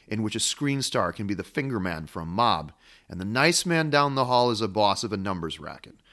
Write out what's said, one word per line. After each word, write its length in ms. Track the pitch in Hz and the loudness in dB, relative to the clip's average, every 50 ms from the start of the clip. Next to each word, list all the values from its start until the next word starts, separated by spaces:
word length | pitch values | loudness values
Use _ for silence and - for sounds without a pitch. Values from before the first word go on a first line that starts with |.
| _ - | _ -6
in 160 | 107 107 110 | -4 -2 -2
which 120 | 107 - | -2 0
a 40 | 110 | 0
screen 420 | - - - - 147 139 139 139 | -2 -2 -2 -2 -2 0 0 0
star 300 | 127 - - 123 98 87 | -2 0 0 2 0 0
can 160 | 85 - 107 98 | 0 -4 -4 -4
be 60 | 101 | -4
the 100 | 87 92 | -4 -6
finger 360 | - - - 135 135 123 107 | -6 -4 -4 -2 -2 -2 -2
man 280 | 92 90 85 80 78 76 | -2 -2 -4 -4 -8 -8
for 140 | - 90 | -8 -8
a 40 | 82 | -6
mob, 460 | 82 87 104 120 117 98 80 76 73 - _ _ - - - _ - | -4 0 2 2 2 2 0 -2 -8 -14 _ _ -20 -20 -20 _ -12
and 100 | - 87 | -10 -8
the 60 | 95 | -6
nice 400 | 101 110 127 143 165 170 - - | -2 0 2 4 4 2 2 0
man 240 | 180 170 160 160 156 | 2 2 2 2 2
down 260 | 143 147 143 143 135 | 4 4 4 4 2
the 100 | 135 131 | 0 2
hall 240 | 123 127 123 123 123 | 4 4 4 4 4
is 120 | 117 101 | 2 0
a 60 | 113 101 | -2 -2
boss 340 | 92 107 104 101 98 - - | 2 2 4 4 2 0 -2
of 80 | 110 | -4
a 60 | 107 98 | -4 -4
numbers 420 | 95 101 95 90 82 80 76 - | -2 -2 -4 -4 -4 -6 -8 -8
racket. 380 | 73 76 69 - - - - _ _ _ | -12 -14 -14 -14 -18 -20 -20 _ _ _